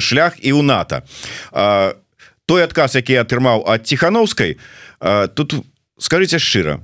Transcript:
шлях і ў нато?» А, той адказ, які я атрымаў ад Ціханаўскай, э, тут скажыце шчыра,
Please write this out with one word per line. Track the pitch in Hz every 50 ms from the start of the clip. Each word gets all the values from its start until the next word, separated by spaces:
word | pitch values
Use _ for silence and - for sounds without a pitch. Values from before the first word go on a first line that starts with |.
шлях | - - 120 143 160 175 165 -
і | - 131 139
ў | 147 147
нато?» | 139 127 101 82 - 73 65 - - - - - - - - - - -
А, | - 98 104 104 98 98 95 - - _ _ _ _ - - _ _ _
той | - 160 180 170
адказ, | 160 - 165 151 131 -
які | 135 117 - 131 127
я | 117
атрымаў | - 127 120 131 127 117 110 92
ад | 92 110 113 113
Ціханаўскай, | - 147 131 175 170 202 233 226 202 - - 120 85 73
э, | - - - - - - - - - - 85 101 104 98 92 -
тут | - 147 139 156 139 - - _ _ _ _ _ -
скажыце | - - - 175 190 180 165 165
шчыра, | - - - 107 85 76 73 -